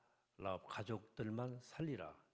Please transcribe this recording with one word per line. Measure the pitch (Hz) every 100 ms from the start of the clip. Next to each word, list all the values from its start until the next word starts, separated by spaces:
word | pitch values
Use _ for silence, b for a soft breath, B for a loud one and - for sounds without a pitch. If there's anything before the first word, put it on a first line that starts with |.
| b b b -
라합 | 95 92 -
가족들만 | - 107 110 - - 110 110 127 123
살리라 | - - 160 120 78 - -